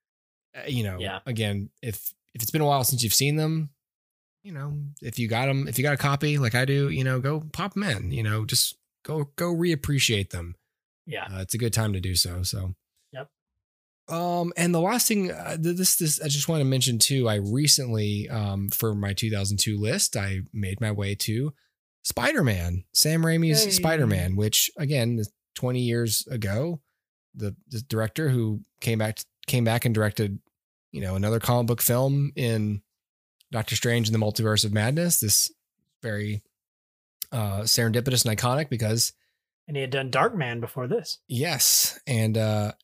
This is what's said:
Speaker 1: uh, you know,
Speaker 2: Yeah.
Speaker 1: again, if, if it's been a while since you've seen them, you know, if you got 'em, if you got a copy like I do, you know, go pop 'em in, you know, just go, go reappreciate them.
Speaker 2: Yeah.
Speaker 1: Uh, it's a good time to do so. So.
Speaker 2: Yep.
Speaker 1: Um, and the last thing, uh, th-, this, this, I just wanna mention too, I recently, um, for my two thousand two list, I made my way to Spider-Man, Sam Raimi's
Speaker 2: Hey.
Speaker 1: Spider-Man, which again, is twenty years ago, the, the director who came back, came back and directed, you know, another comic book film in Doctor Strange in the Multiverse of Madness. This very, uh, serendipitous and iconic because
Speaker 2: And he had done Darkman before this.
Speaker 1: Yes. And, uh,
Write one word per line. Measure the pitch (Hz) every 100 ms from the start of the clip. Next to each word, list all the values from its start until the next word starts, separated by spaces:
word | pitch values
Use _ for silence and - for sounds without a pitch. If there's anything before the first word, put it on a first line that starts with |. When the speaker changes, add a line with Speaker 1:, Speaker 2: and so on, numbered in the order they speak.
| _ _ _ _ _ 135
Speaker 1:
uh, | 131
you | 127
know, | 104 92
Speaker 2:
Yeah. | 101 95 -
Speaker 1:
again, | 113 107 98 101 _
if, | 117 104 - - _
if | 139
it's | -
been | 160
a | 147
while | 139
since | 127 127
you've | 117
seen | - 135 151
them, | 156 160 151 _ _ _ _ _ _ _
you | 202
know, | 156 143 147 147 147
if | - 117
you | 117
got | 113 131
'em, | 135 135
if | 117
you |
got | 139
a | 143
copy | 143 143 151 147
like | 123 123
I | 131
do, | 139 143
you | 131
know, | 131 131
go | 135 156 156
pop | - 190 196
'em |
in, | 202 110 92
you | 135
know, | 110 107 110
just | 123 - - _ _
go, | - 156 147 -
go | 175
reappreciate | 170 175 160 - 143 - 107 95
them. | 87 85 90 _ _ _ _ -
Speaker 2:
Yeah. | 113 90
Speaker 1:
Uh, | 95
it's | 95
a | 113
good | 117
time | 107 110
to | 95
do | 92 90
so. | - 90
So. | 90 - 95 92 _ _ _
Speaker 2:
Yep. | 127 - _ _ _ _ _ _ _ -
Speaker 1:
Um, | 165 175 175 175 175
and | 175
the | 170
last | 175 240 -
thing, | 214 185
uh, | 160 160 165
th-, | 165 175
this, | 185 -
this, | 160 151
I | 156
just | 143 -
wanna | 165 135
mention | 131 127 117
too, | - 139 120
I | 104
recently, | 101 120 147 - 127 110 104 104 107
um, | 117 104 98 98
for | - 113 104
my | 101
two | 98 113
thousand | 104 98 101
two | - 104
list, | 104 175 - 117
I | 98 95 104
made | 107 98 101
my | 110
way | 104 98 101
to | - 110 143 - _ _ _ _
Spider-Man, | - - 240 302 143 95 85 92 -
Sam | - 151 165
Raimi's | 165 165 165 147 220
Speaker 2:
Hey. |
Speaker 1:
Spider-Man, | 190 165 165 123 98 90 95
which | 107 - - -
again, | 143 143 117 120
is | 104 _ _ -
twenty | 127 123
years | 123 117 117 104 -
ago, | 127 101 104 156 170 _ _ _ _ _ -
the, | 104 - -
the | 117
director | 117 110 110 - 156
who | 123 110 107 - -
came | - 113
back, | 110 110 - _ -
came | 127 117
back | 113
and | 127
directed, | 110 107 - 107 98 _ _ _ _ _
you | -
know, | 98 95
another | 104 113
comic | - 120 117
book | 120
film | - 123 135 139 143 143
in | 123 113 107 104 - _ _ _ _ _ -
Doctor | 117 110 117
Strange | 123 120 107
in |
the | 110 107
Multiverse | - 110 107 110
of |
Madness. | 104 107 151 175 165
This | 107 - - - _ _ _ _
very, | 117 104 104 104 - _ _ _ _ _ _ - -
uh, | 123 104 98
serendipitous | 110 - 117 113 123 123 120
and | 107
iconic | 127 131 156
because | 117 110 113 - - _ _ _ _ -
Speaker 2:
And | 143
he |
had | 135
done | 135 135
Darkman | 131 180 233 127 117
before | 113 - 123
this. | 220 156 - -
Speaker 1:
Yes. | 120 156 135 - - - - -
And, | 120 110 110
uh, | 110 107 104 -